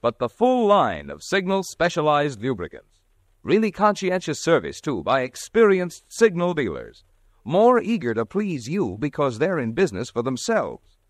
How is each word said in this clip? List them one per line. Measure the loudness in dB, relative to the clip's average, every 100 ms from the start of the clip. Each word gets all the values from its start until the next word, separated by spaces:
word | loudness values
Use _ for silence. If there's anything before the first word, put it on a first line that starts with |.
but | -2 -2
the | -6
full | _ 2 4 4
line | 4 2 -2 -10
of | -14
Signal | -4 -2 0 -4
specialized | -4 -2 -2 0 2 2 0 -4
lubricants. | -6 -4 -8 -12 _ _ _ _ _ _
Really | 0 0 0
conscientious | 2 0 0 -2 -4 -4 -4
service, | 2 2 0 -8
too, | -6 -4
by | 0 -2
experienced | -2 -8 -2 4 6 4 0 -8 _
Signal | 2 2 2 0
dealers, | 0 -2 -4 -10 -20 _ _ _ _
more | -2 4 6 4
eager | 2 -2 0
to | -2 -2
please | -2 -2 -6 -4
you | -2 -2 -2
because | -6 0 -2 0
they're | -2 0
in | -2
business | 0 -2 -2 -6
for | -4
themselves. | -4 -4 -2 -2 -2 -8 _ _